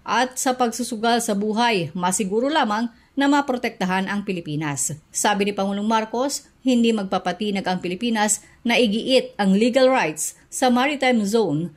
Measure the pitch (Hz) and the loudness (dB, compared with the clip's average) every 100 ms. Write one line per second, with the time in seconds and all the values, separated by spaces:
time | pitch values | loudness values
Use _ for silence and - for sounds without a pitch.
0 | - 220 254 - 269 254 240 240 233 220 | -4 -2 -2 -2 -2 0 -2 -2 -8 -4
1 | 233 240 226 196 214 214 240 202 156 185 | 0 0 0 -2 -2 0 0 0 -2 -2
2 | 180 185 190 214 269 311 240 214 233 - | -2 0 -2 0 0 0 0 -2 -4 -8
3 | _ - 277 294 277 247 233 - 185 190 | _ 0 2 4 2 -2 -4 -4 -2 -2
4 | 190 202 202 180 151 147 151 135 - 143 | -2 -4 -4 -6 -6 -6 -4 -4 -6 -8
5 | - - 214 202 202 202 196 202 214 226 | -10 -2 0 0 -2 -2 -2 -2 0 0
6 | 214 233 277 - - _ 262 240 233 220 | 0 -2 -4 -4 -12 _ 0 2 4 2
7 | 190 185 180 180 214 196 185 180 180 180 | -2 -2 -2 -4 -4 -2 -2 -4 -4 -4
8 | 240 226 208 - - _ 233 233 240 214 | -2 0 0 -2 -6 _ 0 2 2 0
9 | - 262 254 - 196 196 240 262 262 247 | 2 2 2 0 2 4 4 4 4 4
10 | 165 156 - - _ - 254 247 277 294 | 0 -4 -8 -10 _ 0 2 4 2 0
11 | 254 233 196 226 185 147 175 | 2 2 2 2 2 0 -4